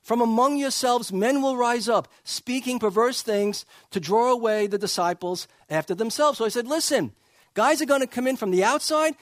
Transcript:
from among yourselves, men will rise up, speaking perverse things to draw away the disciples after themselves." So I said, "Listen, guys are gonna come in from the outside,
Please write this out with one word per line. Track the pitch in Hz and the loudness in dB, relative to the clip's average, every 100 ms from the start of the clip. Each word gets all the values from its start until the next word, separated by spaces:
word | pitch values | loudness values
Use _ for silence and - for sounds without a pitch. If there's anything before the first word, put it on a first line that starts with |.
from | - 233 | -2 0
among | 233 226 277 285 | 2 4 2 2
yourselves, | 269 - 254 240 - | -2 0 2 0 0
men | 190 226 277 | 0 2 2
will | 269 247 | 0 0
rise | 240 240 214 | 0 0 0
up, | 202 - _ | 0 -2 _
speaking | - - - 254 247 247 | -12 -10 -4 -4 -2 -2
perverse | 214 208 240 254 | 0 2 0 0
things | 226 202 202 202 - - _ | -2 0 0 -4 -14 -20 _
to | 196 | -8
draw | 151 220 247 | 0 2 2
away | 247 226 214 202 | 2 0 0 0
the | 202 | -2
disciples | 175 - 175 175 180 180 - _ - | -4 -2 -2 -2 -6 -6 -10 _ -6
after | 156 156 | -4 -4
themselves." | 180 226 - 294 240 | -4 -4 2 2 2
So | 220 | -2
I | |
said, | 240 240 | -2 -4
"Listen, | 320 - 247 120 - _ _ _ | -2 0 0 -2 -8 _ _ _
guys | 202 254 302 | 0 2 2
are | 277 | 2
gonna | 277 254 | 0 0
come | 240 254 | -2 -2
in | 262 | -2
from | 202 | 0
the | 185 | 2
outside, | 208 294 - 311 311 - | 2 2 0 0 0 -2